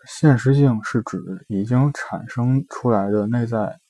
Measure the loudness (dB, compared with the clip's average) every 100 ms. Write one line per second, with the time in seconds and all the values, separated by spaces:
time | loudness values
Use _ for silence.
0 | -8 0 4 4 4 4 4 2 -2 -4
1 | -4 -8 -8 -12 -6 -4 0 2 2 -2
2 | -8 -10 -8 -4 0 0 -2 -6 0 0
3 | 2 0 0 -2 -2 -2 -4 -6 _